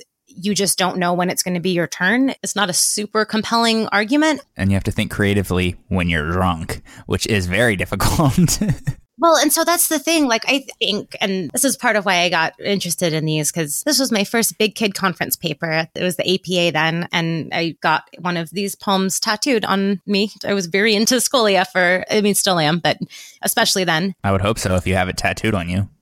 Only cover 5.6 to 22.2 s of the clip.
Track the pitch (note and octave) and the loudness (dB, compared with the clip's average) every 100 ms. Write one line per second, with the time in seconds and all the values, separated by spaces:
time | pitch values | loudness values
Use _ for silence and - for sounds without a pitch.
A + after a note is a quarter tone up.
5.6 | F2+ - - F#2+ F2 E2 D2+ F2+ F#2 D#2+ | 0 -2 -4 -2 0 0 0 0 0 0
6.6 | D#2+ - - - - - - G#2 F2+ F#2+ | -6 -10 -12 -16 -6 -4 0 0 0 2
7.6 | A#2+ F#2 E2+ G2 - - D3 - F3 - | 2 0 -2 -2 0 2 2 4 2 2
8.6 | G#3+ - - - _ - E4 D4+ D4+ E4 | -2 -2 -4 -8 _ 0 4 4 4 2
9.6 | E4 F4 - D#4 D#4 E4 C4+ A3 - C4+ | 2 2 2 0 2 2 2 0 0 -2
10.6 | - - G3+ G3 - - G3+ F#3+ D#3+ - | -4 -6 -4 -4 -6 -4 -2 -2 -4 -2
11.6 | C4+ - B3 G#3 G3 F3 F3 E3+ D#3+ - | 0 0 0 0 2 2 2 2 0 -2
12.6 | - G3 F3 - F3 D#3 D#3 D#3 D3+ E3 | -2 -2 -2 -2 0 0 0 0 -2 -2
13.6 | D3 - D4+ C#4+ B3+ G#3+ G3+ A#3 G#3+ - | -4 -4 0 0 2 0 0 0 0 0
14.6 | G#3 - G#3+ - F#3+ - - - E3 D3 | -2 0 -4 0 -2 -2 -4 -4 -6 -4
15.6 | E3 D#3+ D#3+ - F3+ - - F#3+ E3 F3+ | -2 0 0 -2 -4 -2 0 -2 0 0
16.6 | E3+ D#3 D#3+ E3 - F3 E3 E3 - - | 2 2 0 0 -2 -2 -2 -2 -4 -4
17.6 | E3 - E3+ D3+ - - F3 F3 E3 F3+ | -4 -2 0 0 -2 -8 -4 -4 -6 -6
18.6 | G3 - - F#3+ F#3+ - A3+ G#3 D4 A3+ | -6 -4 -2 0 0 -2 -4 -2 0 0
19.6 | - G3 G3 G3+ - G3 G#3+ - - G3+ | 0 0 0 -2 -2 -2 -2 -4 -4 -2
20.6 | F3 G3 A3 G3+ A3 B3+ - C4+ G#3+ F#3 | -2 0 2 2 2 0 2 2 4 2
21.6 | F#3+ F#3 F3+ F#3 - G#3+ | 2 2 2 2 0 0